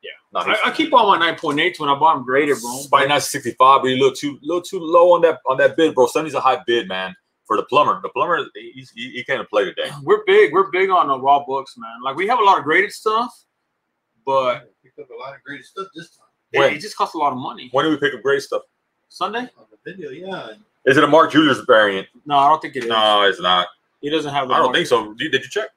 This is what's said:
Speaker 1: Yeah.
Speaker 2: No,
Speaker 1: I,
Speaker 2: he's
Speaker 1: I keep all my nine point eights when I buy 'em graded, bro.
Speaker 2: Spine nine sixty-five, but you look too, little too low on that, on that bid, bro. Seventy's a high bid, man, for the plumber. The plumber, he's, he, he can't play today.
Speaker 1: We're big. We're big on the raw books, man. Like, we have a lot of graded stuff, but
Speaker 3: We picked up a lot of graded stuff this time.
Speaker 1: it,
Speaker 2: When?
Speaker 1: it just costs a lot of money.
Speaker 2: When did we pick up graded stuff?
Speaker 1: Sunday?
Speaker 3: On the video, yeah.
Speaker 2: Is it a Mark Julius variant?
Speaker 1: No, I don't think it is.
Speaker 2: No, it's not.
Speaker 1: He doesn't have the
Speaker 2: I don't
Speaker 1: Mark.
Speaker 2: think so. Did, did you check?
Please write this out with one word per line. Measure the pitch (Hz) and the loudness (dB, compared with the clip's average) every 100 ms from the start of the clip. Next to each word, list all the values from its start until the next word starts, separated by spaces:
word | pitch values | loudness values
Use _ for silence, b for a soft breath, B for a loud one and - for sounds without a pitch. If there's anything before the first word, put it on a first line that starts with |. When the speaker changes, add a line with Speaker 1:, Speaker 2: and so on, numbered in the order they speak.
Speaker 1:
Yeah. | - - _ | -20 -20 _
Speaker 2:
No, | 190 | -6
Speaker 1:
I, | 160 | -2
Speaker 2:
he's | 214 233 | -2 -2
Speaker 1:
I | |
keep | 247 311 | -4 2
all | 254 208 | 4 4
my | 180 | 2
nine | 165 156 | 2 -2
point | 160 143 | -4 -2
eights | 175 175 | -2 -2
when | 151 | -2
I | 139 | 2
buy | 156 | 2
'em | 151 123 | 2 0
graded, | 131 151 127 | 0 0 -2
bro. | 117 127 | -4 -12
Speaker 2:
Spine | 143 139 135 | 0 0 2
nine | 147 | 0
sixty-five, | - 135 120 - 131 135 | -2 -8 -8 2 6 6
but | 131 | 2
you | 127 | 2
look | 135 127 | 0 0
too, | 147 139 | -10 -10
little | 143 175 | -6 -6
too | 175 190 | -6 -10
low | 160 170 175 | 0 4 6
on | 170 | 6
that, | 165 - - | 4 0 -4
on | 135 | 2
that | 139 - | 2 2
bid, | 160 | 0
bro. | 123 120 | 4 2
Seventy's | 151 156 | 2 -4
a | 131 | -2
high | 127 127 - | 0 0 0
bid, | 117 95 | -2 -2
man, | 92 95 92 _ _ _ | -6 -8 -12 _ _ _
for | 107 | -4
the | |
plumber. | - 135 139 92 | 0 2 2 0
The | 92 | -6
plumber, | 123 160 165 131 - | -4 -2 -2 -4 -12
he's, | 117 131 131 | -18 -20 -20
he, | 113 123 | -16 -14
he | 123 | -12
can't | 123 131 101 | -6 -6 -2
play | 107 95 | -2 -2
today. | 82 151 147 | -4 -10 -8
Speaker 1:
We're | 143 208 - | -2 0 4
big. | 202 208 | 4 6
We're | 160 196 | 4 0
big | 180 190 | 0 0
on | 185 147 | 2 0
the | 135 | 0
raw | 131 143 135 | 2 2 2
books, | 135 131 - | -8 -8 -14
man. | 113 117 | -16 -10
Like, | 127 139 | -8 -6
we | 196 | -2
have | 247 | 2
a | |
lot | 202 175 | 2 2
of | |
graded | 139 165 202 | 2 0 0
stuff, | - 220 220 247 - _ _ _ _ _ _ _ _ - | -4 -2 -2 -4 -8 _ _ _ _ _ _ _ _ -2
but | 135 127 120 - _ | 0 0 -4 -8 _
Speaker 3:
We | 127 | _
picked | _ | _
up | 143 117 | -20 -18
a | |
lot | 143 139 | -18 -18
of | |
graded | 139 143 127 | -18 -18 -18
stuff | 190 190 160 | -16 -14 -14
this | 160 _ | -20 _
time. | _ _ _ | _ _ _
Speaker 1:
it, | 139 | 0
Speaker 2:
When? | 139 | 0
Speaker 1:
it | 104 | 0
just | - - | -10 -6
costs | 202 170 | -6 -2
a | |
lot | 143 | -4
of | 127 | -4
money. | 143 - 127 | -10 -14 -6
Speaker 2:
When | 131 156 | -2 0
did | |
we | 151 | 0
pick | 147 127 | -2 -4
up | |
graded | 123 139 | -2 -2
stuff? | - 104 - _ _ _ _ | -2 -8 -8 _ _ _ _
Speaker 1:
Sunday? | - 185 220 254 _ | -8 -6 -6 -10 _
Speaker 3:
On | _ | _
the | _ - | _ -20
video, | 190 151 | -16 -16
yeah. | 131 185 180 110 - _ _ 131 | -14 -12 -12 -12 -20 _ _ 0
Speaker 2:
Is | 135 | 2
it | |
a | 147 | 4
Mark | 151 156 | 4 4
Julius | - 156 123 - | 4 2 0 4
variant? | 113 104 95 92 _ 147 | 4 4 0 -8 _ -2
Speaker 1:
No, | 143 | 2
I | 139 | 4
don't | 156 | 2
think | 151 135 | -2 -8
it | |
is. | 117 | -2
Speaker 2:
No, | 113 107 104 | 2 2 4
it's | 98 92 | 2 2
not. | 90 90 87 _ _ _ | 0 0 0 _ _ _
Speaker 1:
He | 147 | -4
doesn't | 156 147 | -4 -4
have | 143 131 | -6 -2
the | |
Speaker 2:
I | 151 | 0
don't | 151 | 2
Speaker 1:
Mark. | 131 | 0
Speaker 2:
think | 170 | 0
so. | 120 107 | 0 -2
Did, | 110 151 | -8 -4
did | 135 | -4
you | - | -4
check? | 202 220 | -8 -8